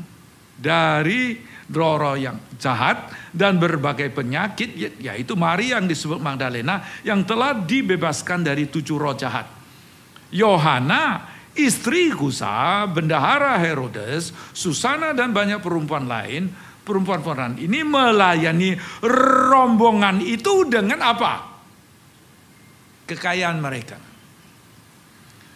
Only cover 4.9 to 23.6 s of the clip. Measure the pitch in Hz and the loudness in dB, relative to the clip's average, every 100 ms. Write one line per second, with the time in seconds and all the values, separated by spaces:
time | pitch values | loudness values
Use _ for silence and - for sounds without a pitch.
4.9 | - 123 202 127 202 165 175 247 240 185 | -10 -10 -8 -6 -2 0 0 0 -2 -2
5.9 | 151 151 170 151 131 131 120 131 196 - | -4 -6 -6 -6 -4 -4 -4 -4 -4 -8
6.9 | - - 202 190 226 269 240 165 262 202 | -8 -2 0 0 0 0 -2 0 0 0
7.9 | 180 165 143 - 180 156 139 143 139 131 | 0 0 -2 -4 -2 0 -2 -2 -4 -4
8.9 | 147 147 135 131 117 107 - - - - | -2 -2 -4 -4 -6 -8 -16 -20 -20 -20
9.9 | - - - - 175 220 180 151 127 131 | -20 -20 -20 -8 2 4 4 4 2 2
10.9 | 254 302 127 - - - - 277 - 233 | 2 0 -2 -8 -20 -10 0 0 2 2
11.9 | 339 339 226 139 113 101 107 147 202 208 | 4 2 2 -2 -2 -2 0 2 2 0
12.9 | 165 160 156 151 285 285 220 165 143 123 | -2 0 2 4 4 2 2 2 0 -4
13.9 | 107 107 151 170 - - - - 139 240 | -6 -6 -6 -6 -12 -14 -6 -4 0 0
14.9 | 294 320 262 247 208 202 208 185 170 151 | 0 0 0 0 0 0 -2 -2 -2 -2
15.9 | 156 127 113 104 139 185 - - - - | -4 -4 -4 -4 -6 -6 -8 -18 -14 -4
16.9 | 190 190 175 160 135 123 123 165 285 302 | -2 0 -2 -4 -4 -4 -4 -2 -2 2
17.9 | 285 247 214 185 170 160 160 190 185 - | 4 4 6 6 4 2 2 2 -2 -6
18.9 | - 226 254 262 262 262 269 254 220 233 | -2 2 4 4 4 6 6 6 6 6
19.9 | 214 202 190 233 233 392 381 330 233 202 | 4 2 2 0 -2 2 2 4 2 0
20.9 | 311 254 233 196 104 - - - - - | 2 0 2 0 -2 -8 -20 -20 -20 -20
21.9 | - - - - - - - - - - | -20 -20 -20 -20 -20 -20 -20 -20 -20 -20
22.9 | - - 160 180 180 175 165 | -20 -14 -6 -2 0 -2 -2